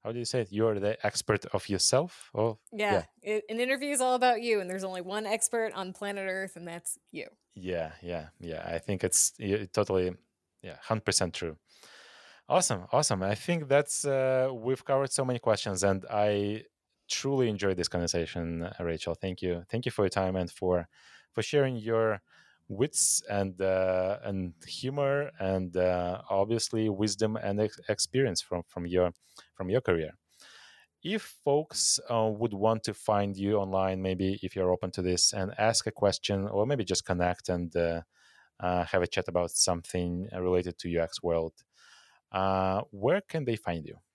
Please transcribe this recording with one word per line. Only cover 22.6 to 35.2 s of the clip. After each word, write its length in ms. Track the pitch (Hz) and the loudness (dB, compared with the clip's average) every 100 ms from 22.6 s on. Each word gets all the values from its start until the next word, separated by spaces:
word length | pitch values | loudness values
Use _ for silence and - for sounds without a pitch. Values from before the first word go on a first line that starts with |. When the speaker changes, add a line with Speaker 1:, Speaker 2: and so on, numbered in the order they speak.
| _ | _
Speaker 1:
wits 540 | 98 143 - - - - | -2 -2 2 2 2 0
and, 300 | 101 98 90 | -2 -2 0
uh, 560 | 95 95 92 92 92 101 | 2 2 2 2 0 -2
and 300 | 113 98 87 - - | -4 -4 -4 -8 -14
humor 640 | - 131 143 139 139 147 - | -8 -6 -2 0 0 -2 -4
and, 360 | 95 95 92 90 | 0 0 0 2
uh, 440 | 90 90 90 92 - | 2 2 0 -4 -2
obviously 600 | 98 104 113 - 113 110 | 0 2 0 0 0 0
wisdom 460 | 95 107 98 110 110 | 2 0 2 0 0
and 240 | 104 101 | -2 0
ex-, 180 | 107 - - | 0 -2 -4
experience 540 | 104 - 131 135 85 | -2 0 0 0 -2
from, 220 | - 90 - | -4 -6 -6
from 180 | - 87 | -8 0
your, 240 | 90 90 - _ - - | 2 2 0 _ -20 -20
from 160 | - 92 | -10 -2
your 120 | 117 | 0
career. 300 | - 85 78 - _ _ - - - - _ _ | 2 0 0 -10 _ _ -20 -20 -20 -20 _ _
If 320 | 165 208 - - - | -6 -6 -6 -6 0
folks, 540 | 143 160 - - - - | 0 0 -2 0 0 0
uh, 200 | 117 110 | 2 2
would 220 | 107 117 | 2 -2
want 300 | 101 107 113 | 2 2 2
to 120 | - 104 | -2 -4
find 420 | - 104 101 95 | 2 2 2 0
you 200 | 98 107 | 2 2
online, 440 | 98 95 95 95 | 2 2 2 0
maybe 380 | 95 92 95 98 | -2 0 0 0
if 140 | 92 95 | -6 0
you're 160 | 90 | 2
open 200 | 90 92 | 2 -2
to 120 | - | -2
this, 300 | 90 90 | 0 2